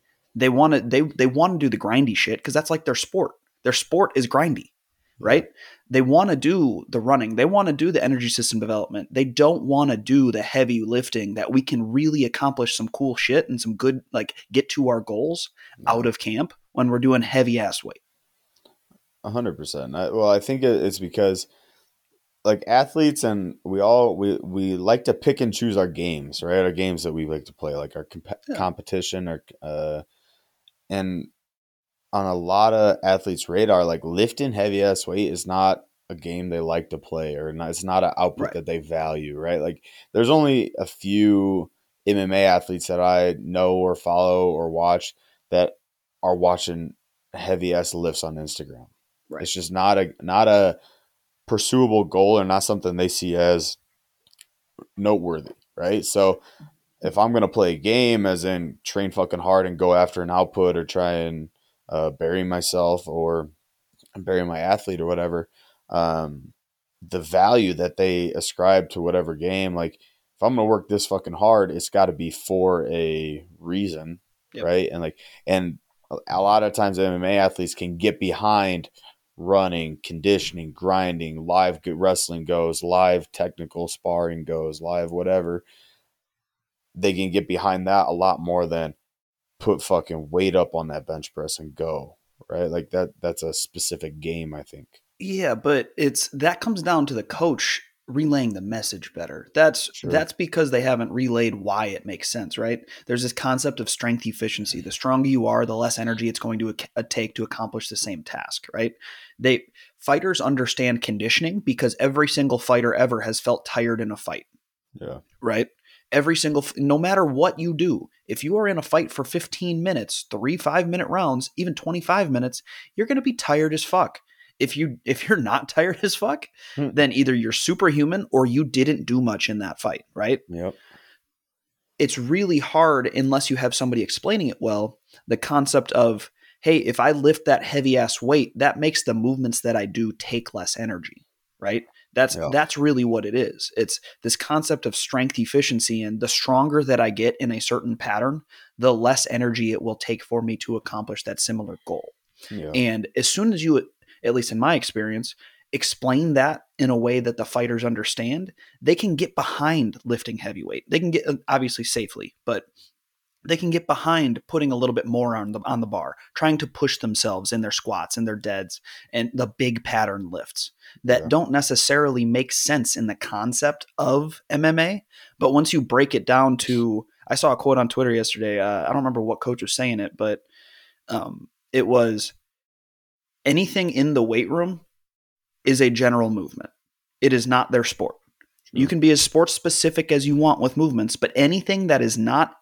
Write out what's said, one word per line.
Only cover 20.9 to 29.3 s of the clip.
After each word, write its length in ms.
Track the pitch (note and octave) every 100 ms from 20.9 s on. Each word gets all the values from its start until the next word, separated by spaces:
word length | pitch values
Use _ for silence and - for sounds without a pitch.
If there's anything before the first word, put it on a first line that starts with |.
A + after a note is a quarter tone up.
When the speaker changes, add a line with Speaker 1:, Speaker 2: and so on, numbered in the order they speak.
| F#2
Speaker 2:
because, 480 | F2+ - G2 F#2 - _ _ _ _ _ _ _ _ _
like, 200 | G#2+ G#2 -
athletes 560 | B2 C#3 D#3+ D3+ C#3+
and 320 | A#2 G#2 F2+ -
we 160 | - G2
all, 360 | G2+ B2 A#2+ F2+
we, 200 | G2+ -
we 320 | F2+ F#2+ F#2+
like 300 | F#2 F#2 B2+
to 100 | B2+
pick 260 | - D3 C#3
and 140 | A#2+
choose 220 | G2+ A#2+ G2
our 100 | F2+
games, 560 | D#2+ F2 D2+ C#2+ D2
right? 220 | E2+ F#2
Our 80 | F#2
games 320 | E2+ F#2+ E2+
that 80 | E2+
we 140 | D#2+ D#2
like 180 | D#2
to 80 | -
play, 240 | - D2+ C#2+
like, 180 | D2
our 80 | D#2
comp- 380 | D2+ E2+ - - -
Speaker 1:
Yeah. 80 | B3
Speaker 2:
competition, 720 | F#2 - - F#2+ - F#2
our, 160 | F2+